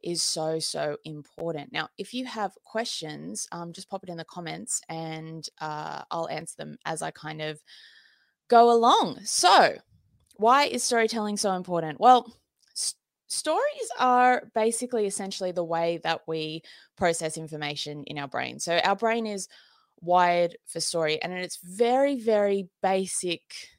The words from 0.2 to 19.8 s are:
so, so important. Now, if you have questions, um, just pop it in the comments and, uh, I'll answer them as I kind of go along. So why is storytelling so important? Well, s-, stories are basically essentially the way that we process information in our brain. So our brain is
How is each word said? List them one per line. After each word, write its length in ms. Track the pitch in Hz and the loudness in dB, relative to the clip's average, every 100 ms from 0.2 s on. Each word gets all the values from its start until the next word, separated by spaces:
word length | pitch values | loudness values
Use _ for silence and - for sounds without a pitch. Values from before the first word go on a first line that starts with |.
so, 380 | - 165 160 160 | -4 -2 -4 -4
so 380 | 160 156 151 147 | -4 -4 -6 -6
important. 680 | 156 151 143 - 170 160 139 | -12 -14 -16 -10 -8 -8 -8
Now, 180 | 160 156 - | -8 -8 -10
if 160 | 196 | -10
you 120 | 247 254 | -10 -8
have 280 | 226 196 - | -6 -6 -8
questions, 840 | _ 220 233 - 160 147 160 208 - | _ -6 -6 -8 -10 -10 -10 -10 -10
um, 220 | 170 170 | -10 -12
just 160 | 170 - | -14 -12
pop 140 | 190 | -12
it 60 | 185 | -10
in 80 | 170 | -12
the 80 | 160 | -12
comments 540 | - 165 160 214 - - | -10 -10 -10 -8 -8 -6
and, 640 | 165 165 160 160 160 151 _ | -8 -8 -10 -10 -12 -14 _
uh, 440 | 156 151 156 151 - | -8 -6 -8 -10 -8
I'll 180 | 170 165 | -6 -6
answer 240 | 156 165 - | -8 -10 -12
them 180 | 151 147 151 | -14 -10 -8
as 160 | 160 | -6
I 80 | 160 | -8
kind 320 | - 151 156 | -10 -12 -8
of 180 | 156 151 _ - - _ _ _ _ _ _ | -8 -8 _ -20 -20 _ _ _ _ _ _
go 240 | 233 233 | 8 8
along. 500 | 233 233 403 180 - 202 | 8 6 6 4 -4 -4
So 540 | - 349 370 170 - _ _ _ _ _ _ | 2 6 8 6 2 _ _ _ _ _ _
why 300 | 220 269 285 | 4 6 4
is 180 | 247 | 0
storytelling 540 | - 233 220 226 208 208 | 0 2 2 0 -4 -2
so 160 | 208 | -2
important? 460 | 185 180 175 160 147 | -2 -2 -4 -4 4
Well, 380 | 220 254 240 - _ _ _ - | 8 8 4 -20 _ _ _ -8
s-, 180 | - - _ _ _ | -8 -8 _ _ _
stories 640 | - 311 339 571 587 466 - | -6 0 0 0 -2 -10 0
are 460 | 254 247 247 254 - | 4 6 6 4 0
basically 540 | - 220 233 247 233 208 | 0 0 0 -2 -2 -2
essentially 440 | - 196 - 185 | -2 -8 -6 -4
the 120 | 175 | -4
way 340 | 170 165 170 170 | -2 0 0 -2
that 180 | 165 165 - | -2 -4 -4
we 340 | 160 156 156 - - _ _ | -6 -6 -8 -14 -20 _ _
process 400 | 180 165 160 156 | 0 0 -4 -6
information 680 | 160 156 147 143 147 147 | -10 -8 -6 -6 -8 -10
in 160 | 139 147 | -10 -8
our 80 | 143 | -6
brain. 320 | 120 127 120 | -4 -6 -6
So 180 | - 170 | -2 2
our 160 | 190 196 | 2 0
brain 300 | 226 233 220 | 0 -2 -4
is 220 | 202 185 - _ _ | -8 -10 -16 _ _